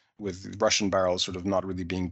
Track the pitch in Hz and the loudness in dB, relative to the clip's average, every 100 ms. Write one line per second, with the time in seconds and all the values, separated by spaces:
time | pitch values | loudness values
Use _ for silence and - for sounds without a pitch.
0 | _ - 101 92 98 98 110 - 101 95 | _ -10 -8 -8 -8 2 2 4 2 2
1 | 92 90 - 92 95 95 95 92 85 90 | 2 2 0 -2 0 0 0 -4 -4 -2
2 | 90 | -4